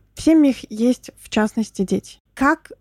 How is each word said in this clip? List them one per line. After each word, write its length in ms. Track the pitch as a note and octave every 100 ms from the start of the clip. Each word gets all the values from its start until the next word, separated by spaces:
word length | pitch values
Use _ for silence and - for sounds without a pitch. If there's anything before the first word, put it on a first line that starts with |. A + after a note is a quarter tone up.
| _
В 80 | -
семьях 340 | D4+ D#4+ C#4+ A#3+ -
есть, 420 | G#3+ A#3 B3 - -
в 80 | -
частности, 540 | A3 G#3+ - G#3+ -
дети. 360 | F#3 G3 - - _
Как 380 | - C4+ D#4+ - -